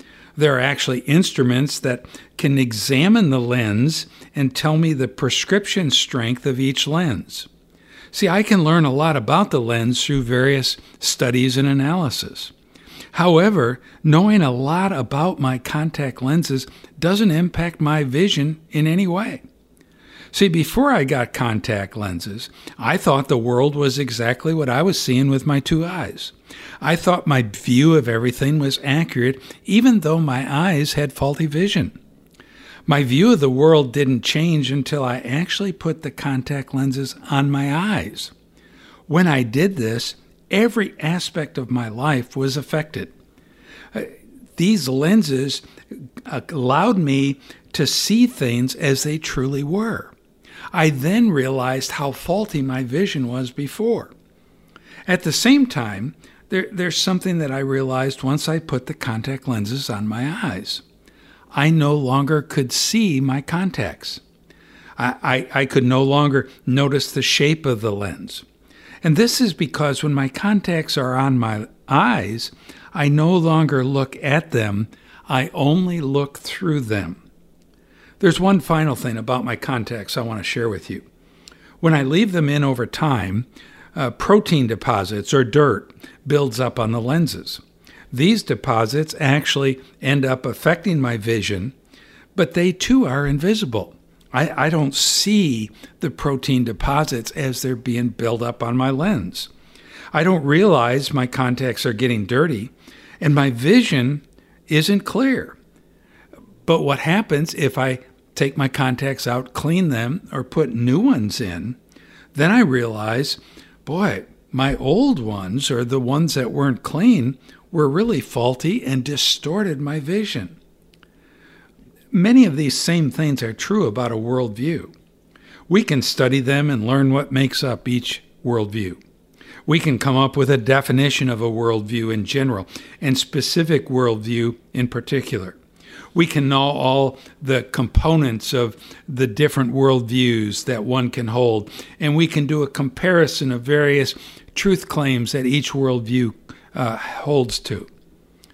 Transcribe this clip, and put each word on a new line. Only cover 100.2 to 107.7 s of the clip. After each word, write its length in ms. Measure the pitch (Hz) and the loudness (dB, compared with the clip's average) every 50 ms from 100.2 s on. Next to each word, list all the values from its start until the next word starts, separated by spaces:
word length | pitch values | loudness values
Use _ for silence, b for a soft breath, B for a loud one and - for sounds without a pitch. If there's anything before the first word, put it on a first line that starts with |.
| 160 | 2
don't 200 | 185 190 165 139 | 4 2 2 2
realize 680 | 139 147 170 208 214 165 127 117 120 127 143 135 - 147 | 2 4 4 6 6 6 4 4 2 0 0 -2 -2 -2
my 120 | 135 127 | -2 -2
contacts 600 | 123 - 131 127 123 123 123 135 127 113 - - | -2 -2 -2 0 0 0 0 -2 -4 -4 -2 -4
are 80 | 131 113 | -4 -2
getting 320 | 104 131 123 120 107 101 | 0 0 0 0 -2 -2
dirty, 460 | 90 120 135 165 175 135 98 110 - - B B B B B B B B B | 0 0 2 2 2 0 -4 -6 -10 -14 B B B B B B B B B
and 120 | 180 147 139 | 0 2 4
my 160 | 143 139 139 | 4 4 2
vision 800 | 120 117 127 160 220 254 226 - 165 131 120 131 147 147 - _ _ b b b b b b - | 0 0 2 4 6 6 4 4 0 0 0 0 -2 -4 -8 _ _ b b b b b b 0
isn't 340 | 156 151 156 196 202 196 | 0 2 4 4 2 0
clear. 560 | 202 - - 202 269 269 254 - - - - - _ _ _ b b b b b b b b b b b b - - - - _ _ | 0 -2 -2 0 0 0 0 -2 -4 -10 -16 -20 _ _ _ b b b b b b b b b b b b -20 -20 -20 -20 _ _
But 160 | - 165 156 | 0 2 2
what 180 | 147 139 139 135 | 2 0 -2 -2
happens 540 | - 160 180 208 214 - 156 143 156 - - | 0 0 0 0 0 0 0 0 0 -2 -2
if 240 | - 147 123 | -2 -2 -2